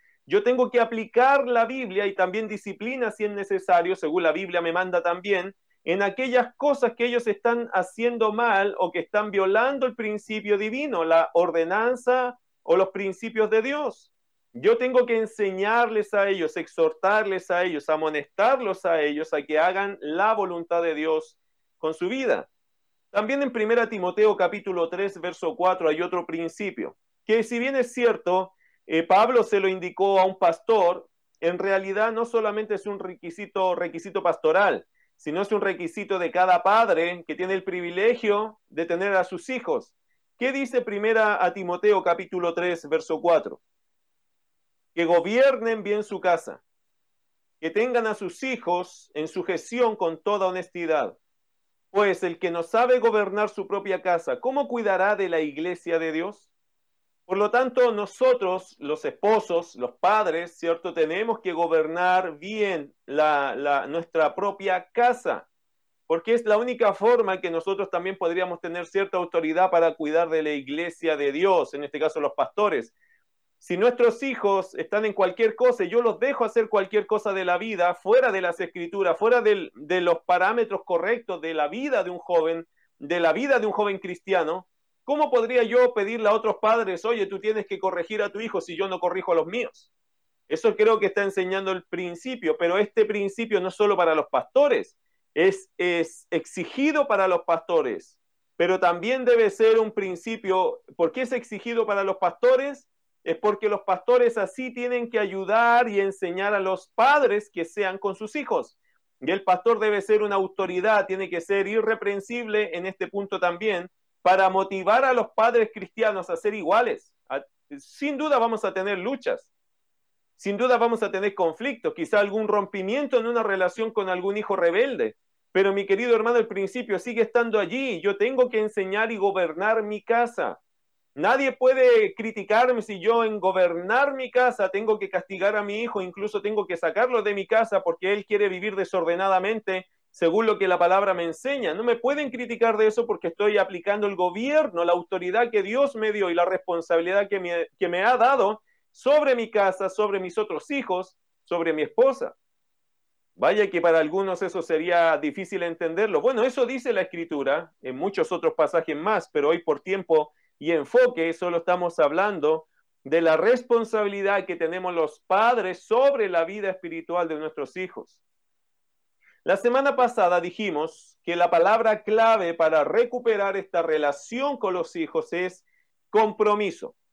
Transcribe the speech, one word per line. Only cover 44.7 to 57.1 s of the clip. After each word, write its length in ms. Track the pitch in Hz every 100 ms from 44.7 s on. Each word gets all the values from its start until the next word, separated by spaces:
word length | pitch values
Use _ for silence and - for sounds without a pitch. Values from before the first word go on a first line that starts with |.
| _ _ -
Que 100 | 170
gobiernen 760 | 170 170 233 277 254 226 220
bien 200 | 202 208
su 160 | 208 190
casa, 420 | 180 165 - 73 _ _ _ _ _ _ _ _ _ _
que 80 | 160
tengan 360 | 180 240 247 220
a 100 | 208
sus 280 | 180 -
hijos 680 | 262 240 - 175 180 - _
en 140 | 151 156
sujeción 680 | 185 180 170 - 240 233 214
con 260 | 170 160
toda 260 | - 208 190
honestidad. 680 | 185 180 175 165 156 113 - _ _ _ _ _ _ _
Pues 340 | 196 202 180
el 140 | 180 165
que 120 | 180
no 120 | 170
sabe 360 | 165 226 247 254
gobernar 500 | 226 214 196 202 214
su 180 | 208 190
propia 340 | 196 196 185
casa, 380 | 185 170 156 127
¿cómo 280 | 247 269 277
cuidará 480 | 240 208 185 196 208
de 140 | 190
la 120 | 165
iglesia 580 | 151 139 170 175 170 165
de 120 | 160
Dios? 380 | 156 180 214 _ _ _ _ _ _ _